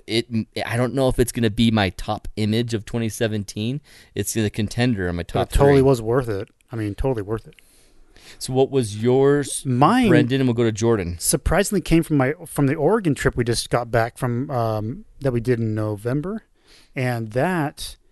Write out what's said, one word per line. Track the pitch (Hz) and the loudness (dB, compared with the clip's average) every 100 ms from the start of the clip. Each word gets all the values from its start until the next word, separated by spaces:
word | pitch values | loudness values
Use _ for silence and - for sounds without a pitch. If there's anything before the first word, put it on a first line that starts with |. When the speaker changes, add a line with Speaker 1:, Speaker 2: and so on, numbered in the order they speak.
| - | -2
Speaker 1:
it, | 110 120 113 - 110 - | -2 -2 -4 -6 -8 -6
I | 117 | -2
don't | 123 131 | -2 0
know | 131 | 0
if | 123 | 2
it's | 120 | -2
gonna | 127 113 | 0 0
be | 107 113 | 2 2
my | 110 95 | 2 0
top | - - 104 - - | -2 -8 -8 -8 -4
image | 107 110 120 | -2 0 -2
of | 113 - | -4 -4
twenty | 120 113 | -4 -4
seventeen. | - 113 107 98 - 110 143 - - - - | -2 -2 -2 -6 -6 -6 -6 -10 -20 -12 -6
It's | 104 | -4
the | 117 104 | 0 -2
contender | - 101 - 127 101 90 | -2 -4 0 0 0 -2
in | 87 | -4
my | |
Speaker 2:
But | 85 | -4
Speaker 1:
top | 98 90 | -4 0
Speaker 2:
it | - | 4
totally | 139 139 | 6 6
Speaker 1:
three. | |
Speaker 2:
was | 135 123 | 6 4
worth | 110 127 120 | 0 -2 -2
it. | 98 110 _ _ | -6 -8 _ _
I | 113 | -6
mean, | 104 101 | -6 -2
totally | 135 120 | -2 -2
worth | 98 113 - | -4 -8 -10
it. | - _ _ _ _ - - - - | -20 _ _ _ _ -20 -20 -20 -14
Speaker 1:
So | - | -4
what | 131 135 | 2 2
was | 135 113 104 | 2 -2 0
yours, | 117 131 139 143 139 - | 2 4 4 4 0 -6
Speaker 2:
Mine | 139 123 151 247 233 | -2 4 4 6 4
Speaker 1:
Brendan? | 123 120 135 | 4 4 2
And | 131 | 2
we'll | 117 | 2
go | |
to | 117 | 0
Jordan. | 107 113 113 85 87 | 2 2 2 0 -4
Speaker 2:
surprisingly | - - - 160 202 196 | -2 -2 0 0 2 -2
came | - 165 | 2 2
from | 160 147 | 2 2
my, | 131 156 165 | 0 -2 -8
from | - 139 | 0 0
the | |
Oregon | 156 147 226 175 | 2 2 2 0
trip | 131 131 123 | 0 0 0
we | |
just | 117 113 - | -2 -2 -2
got | 120 120 | -2 0
back | 117 117 - | 0 0 -2
from, | 127 120 147 | -2 -2 -2
um, | 127 113 107 107 185 - - | -2 -2 -2 -4 -8 -14 -6
that | 135 | -2
we | 120 | 0
did | 113 117 | 0 0
in | 113 107 | 0 -2
November, | 107 104 117 143 165 220 - _ _ - _ 139 | -2 -4 -4 -4 -4 -8 -12 _ _ -20 _ -6
and | 127 120 110 | -2 -2 -4
that | 123 165 180 147 - - - _ | -2 0 0 -2 -4 -14 -14 _